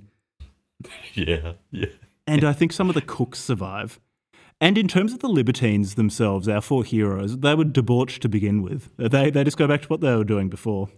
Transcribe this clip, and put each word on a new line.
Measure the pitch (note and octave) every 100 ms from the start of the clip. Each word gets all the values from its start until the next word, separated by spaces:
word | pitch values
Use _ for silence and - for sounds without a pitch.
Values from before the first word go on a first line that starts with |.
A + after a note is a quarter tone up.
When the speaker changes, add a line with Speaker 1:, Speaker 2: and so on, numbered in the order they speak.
Speaker 1:
<laughs> | - _ _ - - _ _ - - - -
Yeah, | - D#2+ E2 E2 E2+ -
yeah. | F#2+ - - _ _ -
Speaker 2:
And | D3+ D3+
I |
think | C#3+ E3
some | - F#3
of | D#3+
the |
cooks | D3+ - A#2 -
survive. | - G#2+ F#2 G2 G#2 - _ _ _ _ _ -
And | E3+ G#3
in | F#3+
terms | F3+ G#3+
of | B3
the | C4+
libertines | E3 A#2+ B2 A#2 G#2 G2 G2+
themselves, | G#2+ - G#2+ G2 G2
our | G#2
four | - C3+ A2+
heroes, | A2 G#2 G2 G2+ B2+
they | C#3+
were | D#3 D#3
debauched | C3+ A#2 A#2+ B2 -
to | A#2
begin | G#2 G#2 G#2
with. | F#2 - - -
They, | A#2 C3+ C#3+
they | C#3+
just | C#3 -
go | C#3+
back | C#3+
to | -
what | D#3
they | D3+ A#2
were |
doing | G#2 G#2 F#2+
before. | F#2 A2+ G2+ F#2+